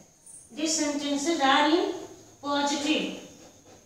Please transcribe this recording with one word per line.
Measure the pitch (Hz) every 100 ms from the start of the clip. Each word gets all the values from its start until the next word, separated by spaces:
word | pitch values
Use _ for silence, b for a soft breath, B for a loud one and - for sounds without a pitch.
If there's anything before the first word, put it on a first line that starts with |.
| - _ - - - 233
These | 311 311
sentences | 294 285 285 277 320 320 269
are | 277 302 339
in | 403 - - - - -
positive। | 277 285 285 294 294 302 - - - - - - - -